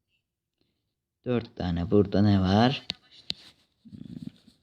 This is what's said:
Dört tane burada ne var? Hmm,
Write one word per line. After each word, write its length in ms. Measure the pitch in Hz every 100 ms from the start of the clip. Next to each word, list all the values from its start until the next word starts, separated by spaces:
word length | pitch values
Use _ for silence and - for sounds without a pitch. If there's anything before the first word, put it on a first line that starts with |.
| _ _ _ _ _ _ _ _ _ _ _ _
Dört 320 | 127 120 - -
tane 340 | 87 85 87
burada 320 | 104 92 92
ne 180 | 104 98
var? 460 | 92 104 123 - - - _ - - - - _ _ _
Hmm, 100 | - - - - - - _ _